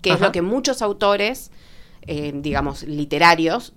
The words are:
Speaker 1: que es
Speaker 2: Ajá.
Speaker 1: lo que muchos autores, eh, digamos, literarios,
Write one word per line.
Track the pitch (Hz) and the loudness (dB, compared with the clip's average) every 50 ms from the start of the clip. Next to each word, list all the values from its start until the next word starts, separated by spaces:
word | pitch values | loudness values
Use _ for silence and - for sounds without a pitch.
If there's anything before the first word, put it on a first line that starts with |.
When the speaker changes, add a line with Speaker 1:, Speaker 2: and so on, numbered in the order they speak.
Speaker 1:
que | - 190 | 0 0
es | 165 | 2
Speaker 2:
Ajá. | 160 196 | 4 2
Speaker 1:
lo | 196 | 2
que | - 185 | 2 0
muchos | 170 185 226 277 - 277 262 262 | -2 0 -2 -2 -2 -2 -2 -2
autores, | 233 208 202 - 214 202 202 196 202 214 262 - - - - - - - - - - - - - - - | -2 -4 -2 0 2 2 2 2 0 -2 -4 -6 -12 -20 -20 -20 -20 -20 -20 -20 -20 -20 -20 -20 -12 -10
eh, | 151 147 147 147 143 | -8 -6 -6 -6 -8
digamos, | 143 143 147 139 139 139 143 139 - - | -6 -6 -2 -2 -2 -2 -4 -6 -8 -10
literarios, | - 151 147 147 147 156 147 170 170 170 160 160 160 170 240 240 - - | -10 -6 -6 -4 -4 0 6 6 6 6 6 4 0 0 -2 -6 -10 -18